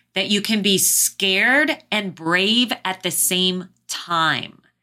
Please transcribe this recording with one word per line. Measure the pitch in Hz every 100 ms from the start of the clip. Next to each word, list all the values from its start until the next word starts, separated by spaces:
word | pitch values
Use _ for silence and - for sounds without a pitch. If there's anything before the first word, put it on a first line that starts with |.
| _
that | 185 202
you | 208
can | 208 220
be | 202 185
scared | - - - - 196 190 226 277 311 294 -
and | 214 196 151
brave | 165 180 196 233 247 -
at | 185 185
the | 180
same | - - 185 185 180 180 _ -
time. | - - 165 160 123 - - _ _